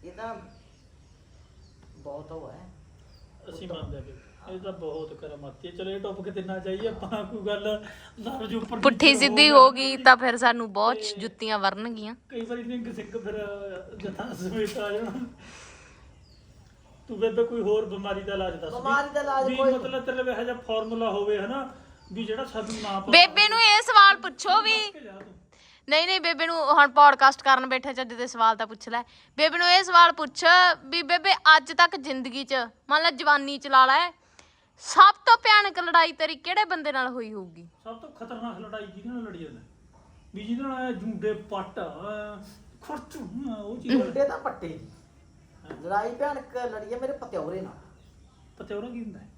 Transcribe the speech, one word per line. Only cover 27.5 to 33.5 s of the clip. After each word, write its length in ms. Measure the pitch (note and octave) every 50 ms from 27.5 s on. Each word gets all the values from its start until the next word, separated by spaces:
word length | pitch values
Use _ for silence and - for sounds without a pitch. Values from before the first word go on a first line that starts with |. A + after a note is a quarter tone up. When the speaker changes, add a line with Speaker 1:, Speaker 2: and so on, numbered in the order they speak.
| C4+ B3+ B3+ C4
Speaker 3:
ਬੈਠੇ 240 | C4 C4 B3+ C#4 C4
ਚੱਜ 200 | B3 C4 A#3 A#3+
ਦੇ 140 | A#3 A#3+ B3+
ਸਵਾਲ 280 | - A#3+ A3+ A3 A3+
ਤਾਂ 120 | G#3 A3+ G#3+
ਪੁੱਛ 220 | A3 G#3+ - B3+
ਲੈ। 140 | A3+ A#3 A#3+ _ _ - - _ _ -
ਬੇਬੇ 200 | D4+ D#4+ D4+ E4+
ਨੂੰ 140 | F4 F4
ਇਹ 120 | F4+ F#4 G4
ਸਵਾਲ 280 | F4+ F4+ E4+ E4+ E4+
ਪੁੱਛ 340 | E4+ E4+ D#4 C4+ - - F4+ E4 E4+ F4+ F4+ F4+ E4 - -
ਵੀ 160 | C4+ C#4+ E4+
ਬੇਬੇ 320 | E4 C#4 F4 F4 D#4 G4 F#4 - _ D#4 D#4 D#4+
ਅੱਜ 140 | C4 -
ਤੱਕ 240 | E4+ - F4 E4+ G4
ਜ਼ਿੰਦਗੀ 480 | E4+ C4 C#4+ C4+ C4 B3 C4 A#3 C4+ C#4
'ਚ, 100 | A#3 C4+ C4 A#3+ A3+ _ _ _ -
ਮੰਨ 140 | C#4 D4+ D#4+
ਲੈ 80 | E4+
ਜਵਾਨੀ 460 | D4+ B3 - D4 D4 C#4+ C#4 C#4